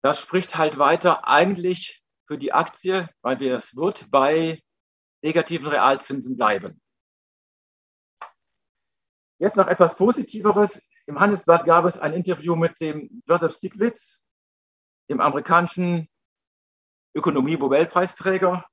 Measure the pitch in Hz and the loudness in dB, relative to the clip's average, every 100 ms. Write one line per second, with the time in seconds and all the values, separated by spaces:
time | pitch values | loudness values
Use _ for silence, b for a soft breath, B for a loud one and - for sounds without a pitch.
0 | 135 147 - 180 180 165 160 143 143 170 | -2 -2 -4 -4 -4 -2 -2 2 2 2
1 | 175 156 - 143 180 180 175 180 - - | 2 0 2 2 2 0 -4 -4 -8 -18
2 | _ _ _ 147 139 - 165 - 180 190 | _ _ _ -8 -2 -2 -2 -6 -4 -4
3 | 170 _ 123 131 135 123 - 123 175 - | -4 _ -6 -4 -4 -4 -8 -6 -6 -6
4 | - 139 147 160 165 160 _ _ _ _ | -2 2 4 2 0 -6 _ _ _ _
5 | _ _ 151 165 156 165 143 143 117 135 | _ _ -2 -2 -2 -6 -2 2 2 2
6 | - 139 123 123 110 101 90 - _ _ | -4 -10 -8 -2 0 0 -6 -18 _ _
7 | _ _ _ _ _ _ _ _ _ _ | _ _ _ _ _ _ _ _ _ _
8 | _ _ - _ _ _ _ _ _ _ | _ _ -20 _ _ _ _ _ _ _
9 | _ _ _ _ 190 208 190 180 170 - | _ _ _ _ -2 2 2 4 4 4
10 | 202 247 202 214 208 196 208 - _ _ | 2 2 -4 -2 0 2 2 -2 _ _
11 | - 147 202 196 - 170 170 170 175 - | -14 0 0 0 4 4 6 4 4 -2
12 | 156 160 180 175 156 165 165 - 156 151 | -6 -4 -4 -4 -2 0 0 -2 -8 -8
13 | - 233 - 170 165 160 - 208 233 226 | -12 -18 -2 0 0 -4 -12 -2 -4 -4
14 | - - _ _ _ _ _ _ _ _ | -20 -20 _ _ _ _ _ _ _ _
15 | _ 147 147 139 - 170 175 - 180 175 | _ -2 -2 -2 2 2 2 -4 -2 -4
16 | 160 _ _ _ _ _ _ _ _ _ | -6 _ _ _ _ _ _ _ _ _
17 | _ 151 165 147 135 160 135 139 170 180 | _ -4 -2 0 0 -2 2 2 2 0
18 | 180 - 190 190 185 180 - | -2 -4 -2 0 0 -2 -10